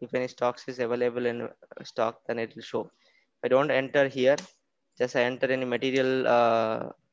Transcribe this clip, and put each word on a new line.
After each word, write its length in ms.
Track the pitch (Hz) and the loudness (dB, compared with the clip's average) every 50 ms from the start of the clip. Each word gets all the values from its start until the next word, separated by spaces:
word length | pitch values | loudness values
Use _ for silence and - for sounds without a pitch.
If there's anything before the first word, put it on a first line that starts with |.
if 120 | 123 117 - | -10 -6 -4
any 140 | 127 127 | -4 -4
stocks 380 | 123 - - 123 123 123 - - | -4 -4 -2 -2 -2 -2 -2 -10
is 100 | 135 123 127 | -10 -6 -4
available 460 | 120 113 123 123 123 123 117 123 123 | -2 -2 0 0 0 -2 -2 -2 -2
in 240 | 120 117 120 113 110 - _ - - - - - | -2 -4 -4 -8 -10 -12 _ -20 -20 -18 -18 -16
stock, 360 | - - 123 110 117 117 - _ | -8 -4 -2 -2 -2 -2 -6 _
then 100 | - 117 | -6 -4
it 160 | 117 113 110 - | -4 -6 -8 -10
will 120 | 117 - - | -16 -12 -8
show. 120 | - 113 113 | -6 -6 -6
If 640 | - _ _ _ _ _ _ _ _ _ - - | -8 _ _ _ _ _ _ _ _ _ -4 0
I 20 | |
don't 240 | 123 127 135 147 151 | 2 4 4 4 2
enter 360 | 127 131 135 131 147 143 139 | 0 0 0 2 2 2 2
here, 300 | 131 135 131 123 131 147 156 185 - _ _ _ _ _ _ _ _ _ - | 2 2 2 4 4 4 2 0 -12 _ _ _ _ _ _ _ _ _ -4
just 160 | 123 123 - | -2 0 2
I 80 | 127 120 | 2 0
enter 240 | 123 131 123 139 | 0 0 -2 0
any 180 | 127 131 131 131 | 0 0 0 -2
material, 600 | 123 120 117 131 131 131 135 131 131 131 131 120 | -2 -4 -2 -2 0 0 2 2 2 2 0 2
uh, 640 | 120 120 120 117 113 113 113 113 110 113 113 - - - _ _ _ | 4 4 4 4 4 4 2 0 0 -2 -4 -6 -8 -12 _ _ _